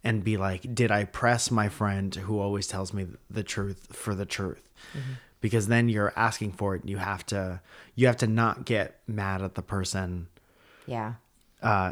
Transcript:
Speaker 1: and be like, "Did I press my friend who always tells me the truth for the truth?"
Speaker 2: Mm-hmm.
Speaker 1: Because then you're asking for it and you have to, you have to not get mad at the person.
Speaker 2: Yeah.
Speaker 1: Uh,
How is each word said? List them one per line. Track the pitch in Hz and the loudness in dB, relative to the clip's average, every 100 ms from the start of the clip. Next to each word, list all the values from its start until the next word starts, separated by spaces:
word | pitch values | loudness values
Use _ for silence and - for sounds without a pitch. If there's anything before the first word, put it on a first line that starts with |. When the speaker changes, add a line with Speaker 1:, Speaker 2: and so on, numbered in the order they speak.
Speaker 1:
and | 117 110 | 2 0
be | 98 107 | 2 2
like, | 95 92 123 117 | 0 -2 -6 0
"Did | 117 | 4
I | 104 101 | 4 0
press | - 120 120 - | 0 2 2 2
my | 117 104 | 2 2
friend | - 104 98 98 | 0 0 0 -2
who | 95 95 107 | -4 -4 -2
always | 101 101 98 | 0 -2 -2
tells | 95 95 | -4 -4
me | 101 90 101 _ | -4 -6 -10 _
the | 107 | -6
truth | 98 - 98 92 - - | -4 -4 -4 -6 -12 -10
for | - | -4
the | 95 98 | -4 -4
truth?" | - 95 - _ _ - | -4 -4 -6 _ _ -14
Speaker 2:
Mm-hmm. | 147 131 127 - _ | -10 -8 -10 -14 _
Speaker 1:
Because | 113 113 101 | 0 2 4
then | 117 117 | 4 6
you're | 107 104 - | 4 2 2
asking | 113 - 107 | 0 0 -6
for | 95 101 95 | -2 -2 -2
it | |
and | - | -4
you | 95 | -4
have | 95 95 - | -4 -4 -4
to, | 101 92 90 - - - - | -4 -4 -6 -12 -20 -12 4
you | 127 | 4
have | 120 | 4
to | 117 | 2
not | 110 117 - 123 | 4 2 0 -2
get | 110 85 - - | 0 0 -6 -8
mad | 104 98 95 | -4 -2 -2
at | 95 - | -4 -6
the | |
person. | 90 98 92 95 92 90 85 _ _ _ _ - - | -4 -2 -2 -2 -2 -4 -8 _ _ _ _ -20 -8
Speaker 2:
Yeah. | 120 107 117 _ _ _ _ | -6 -6 -8 _ _ _ _
Speaker 1:
Uh, | 113 104 92 | 4 4 2